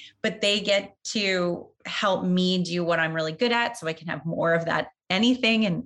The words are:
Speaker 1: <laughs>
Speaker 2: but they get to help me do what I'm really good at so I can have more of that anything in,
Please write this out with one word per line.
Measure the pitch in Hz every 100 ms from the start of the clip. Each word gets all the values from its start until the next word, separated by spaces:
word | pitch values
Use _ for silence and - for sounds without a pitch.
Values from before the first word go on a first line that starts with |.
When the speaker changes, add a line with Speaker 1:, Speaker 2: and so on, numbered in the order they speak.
Speaker 1:
<laughs> | - _
Speaker 2:
but | 220 -
they | 202 208
get | 202 202 202 - -
to | 220 202 185 175 170 - _
help | - - 208 190
me | 185 180 185 185
do | 165 175
what | 170 165
I'm | 160
really | 160 160
good | 160 240
at | 233 233 -
so | 160
I |
can | 160 165
have | 160
more | 165 165 165
of | 165 160
that | 156 - - -
anything | 185 233 254 226 226
in, | 214 165